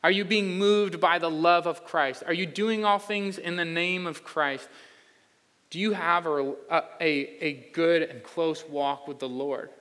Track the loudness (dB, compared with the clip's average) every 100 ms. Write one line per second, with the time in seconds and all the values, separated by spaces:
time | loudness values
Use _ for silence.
0 | 4 2 2 0 0 0 4 4 2 2
1 | 4 4 0 2 6 6 2 -6 -2 0
2 | 0 -2 -4 -2 -2 -2 0 2 2 2
3 | 0 -4 -4 -6 -6 -4 -2 -2 0 -2
4 | -4 -8 -8 -2 -2 -2 -12 -20 -20 -20
5 | _ _ _ _ _ _ _ -4 -2 0
6 | 2 2 2 0 -2 -6 -2 -2 -2 -2
7 | 0 2 -2 -6 -6 -6 -8 0 4 4
8 | 2 -8 -10 -2 -2 -2 -6 -4 -2 -4
9 | -8 -8 -8 -4 -4 -6 -8 -16